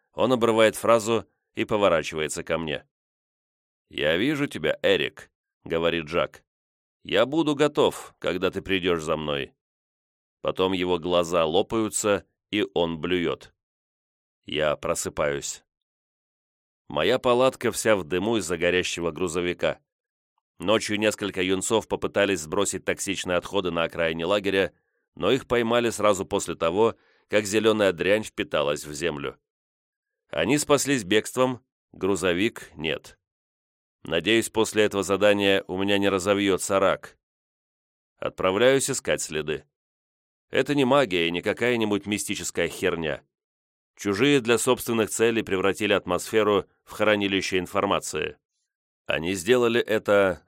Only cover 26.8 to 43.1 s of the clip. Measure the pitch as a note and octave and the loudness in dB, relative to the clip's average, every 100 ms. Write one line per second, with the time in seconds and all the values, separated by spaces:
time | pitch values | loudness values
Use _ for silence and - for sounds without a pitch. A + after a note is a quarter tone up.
26.8 | A2+ - _ _ - G2+ G#2 A2 A2 G#2+ | 2 0 _ _ -2 -2 0 2 2 4
27.8 | G2+ E2 F2 G#2+ G#2+ - G2+ D#2+ D2 D2 | 2 2 2 0 0 -8 -4 -2 -2 -2
28.8 | D2+ D2 E2 D2 C2+ - _ _ _ _ | -6 -6 -4 -4 -8 -12 _ _ _ _
29.8 | _ _ _ _ _ - F2 C#3+ - C#3+ | _ _ _ _ _ -2 0 2 2 2
30.8 | - C#3 F2+ G#2+ - C3 B2+ B2+ _ _ | 2 -2 2 0 0 0 -2 -2 _ _
31.8 | _ - F#2 F#2+ F2+ F2 G#2+ - - - | _ -4 -2 0 0 2 0 -2 -16 -8
32.8 | D#2 C#2 - - _ _ _ _ _ _ | -4 -4 -8 -20 _ _ _ _ _ _
33.8 | _ _ - E2 F2 A2+ G#2+ A2+ G#2+ G#2+ | _ _ -4 -2 2 2 2 0 0 2
34.8 | G#2 G2 F2+ G2 G#2 G2+ G2 G2 - F#2 | 2 2 0 2 4 4 4 2 0 -4
35.8 | G2 G2+ G2+ F#2+ F2+ G2 G2+ F2+ - G2 | 0 2 2 0 0 0 2 0 0 2
36.8 | F#2+ D2 - _ _ _ _ _ _ _ | 2 0 -6 _ _ _ _ _ _ _
37.8 | _ _ _ - - - F2+ F#2+ B2 C3+ | _ _ _ -10 -8 -2 0 4 4 4
38.8 | - - - D2+ - D#2 D2+ C#2+ - _ | 0 -4 -2 -4 -4 -6 -4 -6 -8 _
39.8 | _ _ _ _ _ _ _ - C3 C#3+ | _ _ _ _ _ _ _ -2 0 2
40.8 | B2+ C#3 A#2+ F2 E2+ F2 G#2 G2 A#2 A#2+ | 4 4 2 2 0 0 -2 -2 0 0
41.8 | G#2+ G2+ G2+ G#2 - F2 F2 - E2+ - | 0 -2 -2 -6 -4 -8 -6 -4 -4 -2
42.8 | F#2+ E2+ D#2+ | -2 -2 -4